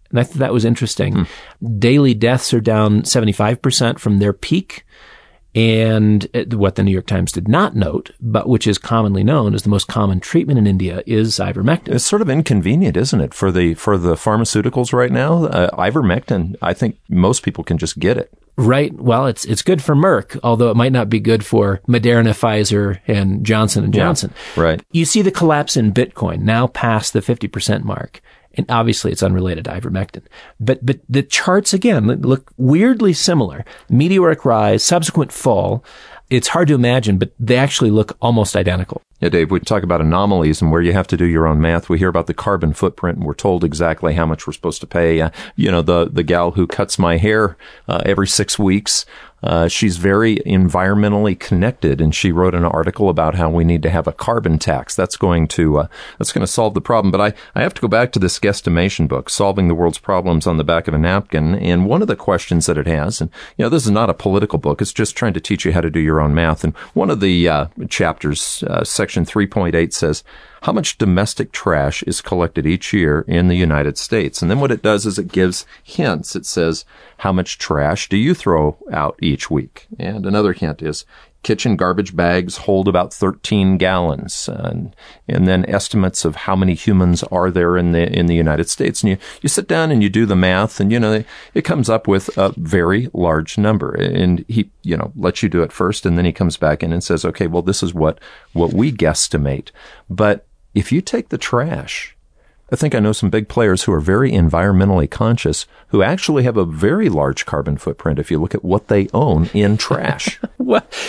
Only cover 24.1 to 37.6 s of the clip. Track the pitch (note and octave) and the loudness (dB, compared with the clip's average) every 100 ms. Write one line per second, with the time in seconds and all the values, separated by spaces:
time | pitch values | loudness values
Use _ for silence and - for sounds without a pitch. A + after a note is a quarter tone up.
24.1 | D#3+ - - - - E2 E2 - E3+ D#3+ | 0 -4 -10 -10 0 0 0 -2 -2 0
25.1 | A3 F#3+ F#3+ E3 D3 D3 C3+ G#2+ G2+ - | 2 0 2 2 2 0 0 2 2 -2
26.1 | - G2 E2+ G#2 A2+ B2+ - A#2 A2 - | -2 -4 -2 0 2 0 -2 -2 0 0
27.1 | G#2+ - A#2+ G#2+ - - G#2+ G#2+ G2 - | -4 -2 -4 -4 -6 -4 -2 -4 -8 -10
28.1 | - _ _ _ - F#3 A#2 A#2 - - | -18 _ _ _ -6 -2 0 0 0 -2
29.1 | - F#2+ F#2 F#2 E2 - F#2 - F#2 G2 | -2 0 0 -2 -4 -8 -8 -6 -6 -6
30.1 | - _ - - - A2 C3 B2 C3 - | -10 _ -20 -20 -8 -2 0 0 -2 -2
31.1 | A#2+ - - - F#3+ G3 F#3+ G3+ D#3+ G#2+ | -2 -2 -2 2 2 2 0 2 2 2
32.1 | B2+ B2+ C3+ - - B2+ D#3 A#3 A3+ G#3 | 0 0 0 -2 -2 2 4 4 4 2
33.1 | D#3 - E3 G2 C#2 - - - A#2+ E3 | 2 2 2 0 -4 -14 -14 0 2 4
34.1 | F#3+ E3+ D#3 C3+ A2+ G#2 G#2+ - F3 D#3+ | 4 4 2 2 2 4 2 2 0 0
35.1 | E3 C3+ - C3 G2 F#2+ A2+ - - - | 0 -2 -2 0 0 0 -4 -8 -20 -20
36.1 | - - B2+ - E3 D#3+ C#3 A#2+ B2+ G#2+ | -20 -2 -2 0 0 2 4 4 2 2
37.1 | F#2+ - - A#2 B2 | 0 0 -4 0 2